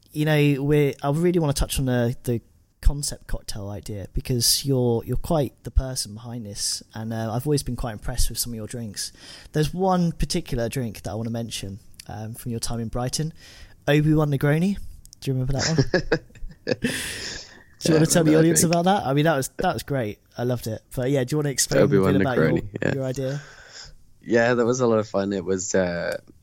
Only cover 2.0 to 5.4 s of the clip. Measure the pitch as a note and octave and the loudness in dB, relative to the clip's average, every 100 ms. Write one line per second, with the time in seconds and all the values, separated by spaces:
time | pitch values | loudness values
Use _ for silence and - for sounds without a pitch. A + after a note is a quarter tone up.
2 | A#2 A#2+ - A#2 - _ _ _ - C#3+ | 2 0 -4 -4 -6 _ _ _ 2 2
3 | D3 B2+ - - - A2 G2+ G#2 - G#2 | -2 -8 -6 -6 -6 -8 -8 -8 -8 -8
4 | F2+ - - B2 A2+ - C#3 C3 B2 A#2 | -6 -4 -2 2 2 2 2 2 4 2
5 | - B2+ - E3 | 0 -2 0 0